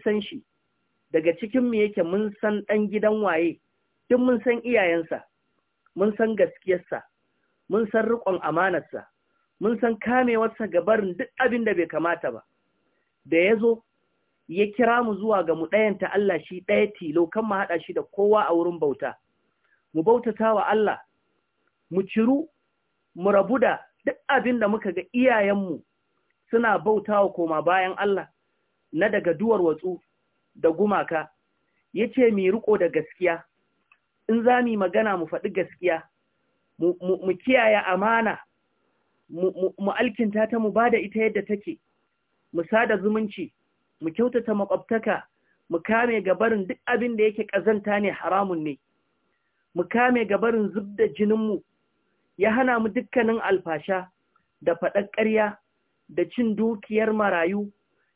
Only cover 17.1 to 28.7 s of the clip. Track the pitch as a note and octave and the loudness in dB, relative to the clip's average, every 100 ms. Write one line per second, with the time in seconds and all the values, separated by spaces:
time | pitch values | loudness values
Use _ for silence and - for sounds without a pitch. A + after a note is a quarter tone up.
17.1 | D#3+ E3+ G#3+ A3+ F#3+ G3 E3+ - E3+ - | 0 0 0 -2 -2 -2 -4 -6 -8 -6
18.1 | - G#3 G#3+ D3+ E3+ F3 E3+ D3+ B2+ C3+ | 0 4 4 4 2 0 0 -2 -2 -6
19.1 | - _ _ _ _ _ _ _ D#3 E3+ | -10 _ _ _ _ _ _ _ -2 2
20.1 | A#3+ A#3+ G#3+ A3 G#3 - G#3+ G3+ - - | 2 2 0 0 2 2 2 0 -2 -10
21.1 | _ _ _ _ _ _ _ - F3 F#3+ | _ _ _ _ _ _ _ -6 -4 -2
22.1 | A3 A3+ C#4 D#4+ _ _ _ _ _ _ | 0 2 2 -2 _ _ _ _ _ _
23.1 | E3+ F#3+ G#3 F3+ B3+ A3 D#3 - _ - | -4 2 2 2 2 0 0 -8 _ -8
24.1 | - - C4+ A#3+ A#3+ G#3 G#3+ G#3 F3 E3+ | -6 0 0 2 0 0 -2 -4 -6 -4
25.1 | B3 B3+ A3+ G3+ G3+ F#3+ C3 _ _ _ | 2 2 4 2 0 -2 -8 _ _ _
26.1 | _ _ _ - A3+ A#3 F3+ F3+ G#3+ G#3 | _ _ _ -4 0 2 2 2 0 0
27.1 | G#3 G3 - E3 D#3 D#3 F#3 F#3 - G3+ | 2 2 0 -2 0 2 2 0 -2 -2
28.1 | F#3+ D3 _ _ _ _ | -2 -6 _ _ _ _